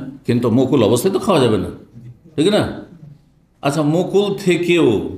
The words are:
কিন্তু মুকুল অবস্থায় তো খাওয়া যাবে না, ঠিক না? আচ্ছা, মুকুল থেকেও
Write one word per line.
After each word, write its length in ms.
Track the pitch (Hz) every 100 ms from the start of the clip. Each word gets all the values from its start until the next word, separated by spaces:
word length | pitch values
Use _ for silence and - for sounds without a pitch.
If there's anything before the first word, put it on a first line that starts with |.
| - -
কিন্তু 260 | - 120 120
মুকুল 320 | 117 127 143
অবস্থায় 300 | 104 113 190
তো 60 | 269
খাওয়া 200 | - 170
যাবে 180 | 123 104
না, 120 | - - - - - - - -
ঠিক 120 | 170
না? 420 | 208 120 - - - - - _ _ _ _
আচ্ছা, 200 | 147 156
মুকুল 520 | 147 165 180 190 202
থেকেও 520 | - 175 170 170 175 143 101 -